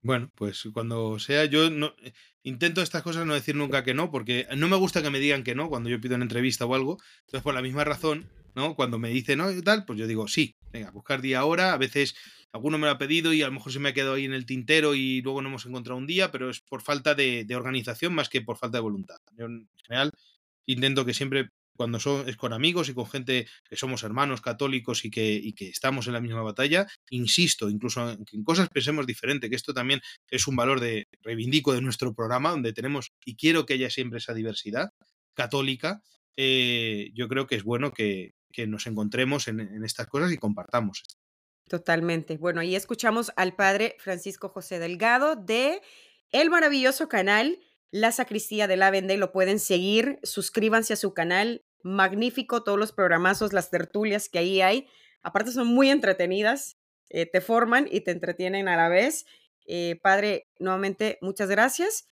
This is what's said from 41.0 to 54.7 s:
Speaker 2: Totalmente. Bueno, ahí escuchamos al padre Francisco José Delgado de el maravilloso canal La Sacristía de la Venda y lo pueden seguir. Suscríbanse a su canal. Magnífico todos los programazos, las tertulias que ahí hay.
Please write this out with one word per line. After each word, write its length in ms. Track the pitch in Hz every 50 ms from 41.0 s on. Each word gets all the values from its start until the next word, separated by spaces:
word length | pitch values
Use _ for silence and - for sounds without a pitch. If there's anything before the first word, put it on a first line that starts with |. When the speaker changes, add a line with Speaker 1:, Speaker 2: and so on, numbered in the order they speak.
| - - - _ _ _ _ _ _ _ _ _ _
Speaker 2:
Totalmente. 720 | _ - 170 170 - 170 165 165 170 170 165 160 - 160
Bueno, 240 | 151 160 175 170 170
ahí 140 | 170 180 180
escuchamos 560 | 196 190 - 240 220 - 226 214 233 233 - -
al 200 | - 185 185 185
padre 400 | - 202 190 196 202 220 233 - -
Francisco 500 | - 196 185 175 - 196 196 - - 190
José 280 | - 190 180 - 190
Delgado 580 | 170 165 170 180 170 214 233 240 254 277 302 320
de 460 | 226 185 175 220 240 254 285 330 403 - - - - - _ _ _ _ _
el 200 | - 262 311 330
maravilloso 580 | 349 339 320 294 285 269 254 262 269 - 320 311
canal 480 | - 208 185 196 208 214 240 294 359 381 _ _ _ _ _ _
La 200 | - 202 214 226
Sacristía 560 | 240 - 247 - 214 214 - - 214 208 208
de 100 | 196 190
la 140 | 190 190 196
Venda 240 | 196 196 185 190 196
y 20 |
lo 140 | 196 190 185
pueden 260 | - 190 190 185 196 214
seguir. 600 | - - 196 175 185 196 208 220 226 285 277 -
Suscríbanse 720 | - - - 202 185 - - 226 214 220 220 226 220 - 220
a 20 |
su 200 | - - 196 -
canal. 460 | - 165 170 175 190 208 233 233 - _ _ _ _
Magnífico 840 | _ 180 190 202 190 185 190 202 226 247 - 269 240 - 247 233 226
todos 140 | 208 202
los 140 | 202 214 208
programazos, 600 | - - 190 175 170 165 175 185 190 - 220 208
las 200 | 196 190 170 -
tertulias 580 | - 170 170 - - 202 214 214 202 208 208 -
que 80 | -
ahí 240 | 175 170 185 190 190
hay. 260 | 185 185